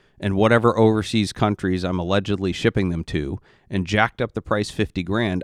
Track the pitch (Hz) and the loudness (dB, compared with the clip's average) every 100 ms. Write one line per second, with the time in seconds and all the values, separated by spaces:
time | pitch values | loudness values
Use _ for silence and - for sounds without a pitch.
0 | _ - 101 98 110 117 117 110 110 107 | _ -8 -2 2 4 4 4 4 4 4
1 | 101 113 98 - 107 104 95 92 90 92 | 0 0 0 0 0 0 0 -2 -2 -4
2 | 87 98 101 98 95 - 113 107 92 85 | 0 0 0 -2 -2 0 0 0 -2 -4
3 | - 82 69 80 _ _ - 95 87 107 | -4 -6 -6 -8 _ _ -8 -6 -2 0
4 | 113 - 117 107 - 104 104 - 104 95 | 0 -2 -6 -6 -2 -2 -2 -2 -4 -4
5 | 87 107 113 92 | -4 -2 -2 -4